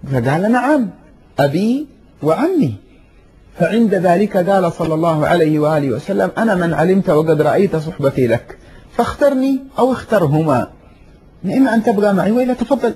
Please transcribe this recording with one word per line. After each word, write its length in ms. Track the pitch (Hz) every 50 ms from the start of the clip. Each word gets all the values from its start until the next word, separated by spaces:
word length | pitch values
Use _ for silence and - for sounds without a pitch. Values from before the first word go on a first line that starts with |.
| - -
فقال: 400 | 135 131 117 127 139 160 185 214
"نعم، 380 | 240 254 240 269 311 294 247 185 - - - - - - - - - -
أبي 480 | 139 143 139 170 202 220 247 277 302 - - - - - - - -
وعمي." 520 | 147 156 170 247 339 392 339 226 139 107 101 - - - - - _ _ - - - _ - - - - -
فعند 360 | 175 160 185 226 233 214 196
ذلك 540 | 190 170 185 175 185 208 208 208 196 175 180
قال 220 | 196 196 185 170
صلى 220 | 160 - 170 160 160
الله 340 | 156 165 170 160 151 151 -
عليه 320 | - 175 165 156 156 151
وآله 300 | 147 147 160 156 143 139
وسلم: 420 | 117 120 143 - 196 202 196 180 - -
"أنا 180 | 214 226 202
من 180 | 180 175 170 160
علمت 360 | 143 156 175 185 196 185 -
وقد 320 | 165 147 160 160 160 147
رأيت 340 | 151 147 117 143 196 190 -
صحبتي 520 | 160 151 160 - - 143 135 131 - 131 120
لك، 300 | 117 120 - - - - - - - - - -
فاخترني 680 | - - 233 - - - 294 285 285 262 262 269 277 262 269 - - -
أو 120 | 240 262
اخترهما، 760 | 254 233 - - - - 180 147 143 156 160 156 139 123 101 - - - - - - - - - - - - - - - -
إما 280 | 180 - 269 269 254 214
أن 100 | 226 214
تبقى 300 | - 214 196 202 208 202
معي 180 | 185 160 185
وإلا 220 | 220 247 254 247 254
تفضل 400 | 240 240 - 285 240 - 233 -